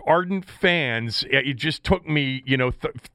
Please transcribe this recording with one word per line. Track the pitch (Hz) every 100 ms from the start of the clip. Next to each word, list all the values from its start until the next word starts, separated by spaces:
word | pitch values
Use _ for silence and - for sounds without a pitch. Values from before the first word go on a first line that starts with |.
| -
ardent | 165 180 196 185
fans. | - 185 175 135 113 113 107 -
It, | 135 131
it | 127
just | 156 151
took | - 190 156
me, | 151 135 131 127
you | 131
know, | 127
th-, | 120 156 - -